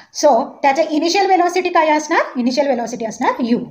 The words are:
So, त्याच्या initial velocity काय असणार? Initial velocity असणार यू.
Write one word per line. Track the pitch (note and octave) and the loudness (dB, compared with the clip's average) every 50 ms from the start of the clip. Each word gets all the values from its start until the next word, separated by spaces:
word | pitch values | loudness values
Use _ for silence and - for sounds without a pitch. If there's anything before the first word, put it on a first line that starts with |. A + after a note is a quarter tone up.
| - _ - | -20 _ -4
So, | - D#4 D4 B3 A3+ C#4+ - - - - | 0 2 4 4 4 2 -2 -6 -2 0
त्याच्या | C4+ C4+ D#4+ D#4 D#4 | 0 2 0 0 -2
initial | D4+ D#4 E4 E4+ F4 G4+ F#4+ | -2 -2 0 0 0 0 2
velocity | F#4+ F#4+ E4+ F4 F4 F4 F#4 F4+ F4 | 2 2 2 2 2 0 -2 -2 0
काय | F4 E4+ D#4 D#4 | 2 2 2 2
असणार? | D4+ D4+ D4+ - E4 A4 D#5 - - B3+ | 2 0 0 0 0 0 0 -2 -2 -4
Initial | A#3 B3+ B3+ D4 C#4 | -2 -2 0 0 0
velocity | C#4 B3+ A#3 A#3 A3+ B3 G3 A3+ | 0 0 -2 -4 -6 -8 -8 -8
असणार | G#3+ G3+ - B3 A4 B4 - B3+ | -8 -8 -4 -2 -2 -2 -2 -2
यू. | A3+ A#3+ G#3 - - | 0 0 -2 -2 -4